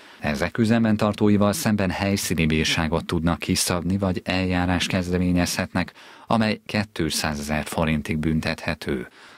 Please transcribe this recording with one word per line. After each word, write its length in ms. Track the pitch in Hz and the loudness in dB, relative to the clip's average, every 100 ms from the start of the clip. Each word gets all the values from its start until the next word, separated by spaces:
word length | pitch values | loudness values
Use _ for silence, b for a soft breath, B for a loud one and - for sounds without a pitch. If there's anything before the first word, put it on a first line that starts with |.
| B B | B B
Ezek 380 | - - 85 - | -4 -2 -2 0
üzemben 400 | 110 117 113 107 | 2 2 2 2
tartóival 560 | 107 104 107 101 101 | 0 2 4 4 4
szemben 360 | 95 113 104 95 | 2 0 2 0
helyszíni 560 | 85 98 98 - 82 80 | 0 0 0 -2 0 2
bírságot 600 | 78 76 - 80 80 - | 2 2 0 0 -2 -2
tudnak 340 | 87 85 87 | -2 0 -2
kiszabni, 580 | - 92 - 90 85 98 | 0 0 0 -2 0 0
vagy 240 | 95 90 - | 0 -2 -2
eljárás 600 | 92 92 90 87 87 - | -2 0 0 2 0 0
kezdeményezhetnek, 1080 | 98 90 90 90 90 87 - 92 92 85 B B B B | -2 0 0 2 2 2 0 -2 -2 -4 B B B B
amely 340 | 113 107 104 - | 2 2 -2 -4
kétszázezer 1000 | 107 104 - 80 - 82 73 73 76 73 | -4 -2 -2 -2 -2 -2 -4 -4 -4 -4
forintig 520 | - 80 78 73 80 | -2 0 0 -2 -2
büntethető. 880 | 80 80 80 80 - 78 - 67 - b b | 0 0 -2 -4 -4 -6 -4 -6 -8 b b